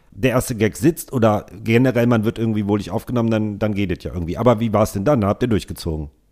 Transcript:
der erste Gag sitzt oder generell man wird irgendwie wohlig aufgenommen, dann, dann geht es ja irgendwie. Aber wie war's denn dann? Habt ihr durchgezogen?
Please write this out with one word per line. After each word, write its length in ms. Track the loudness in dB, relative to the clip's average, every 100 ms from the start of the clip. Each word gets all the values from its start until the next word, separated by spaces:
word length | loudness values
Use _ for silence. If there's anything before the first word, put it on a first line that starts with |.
| _
der 180 | -4 0
erste 220 | 0 -2
Gag 220 | 0 0 2
sitzt 360 | 0 0 -6
oder 340 | 2 2 2 -2 -10
generell 420 | 0 4 4 2 2
man 180 | 2
wird 140 | 0 -2
irgendwie 280 | -2 -2 0
wohlig 220 | -2 -2
aufgenommen, 400 | -8 -4 -2 0
dann, 280 | 0 -2 -2
dann 160 | -2
geht 160 | -2 -2 -4
es 80 |
ja 80 | -6
irgendwie. 240 | -8 -6 0
Aber 240 | 2 2
wie 120 | 2
war's 200 | 0 0
denn 120 | 0 0
dann? 180 | 2
Habt 180 | 2 0
ihr 60 | 0
durchgezogen? 600 | 0 -2 -8 -6 -6 -8 _ _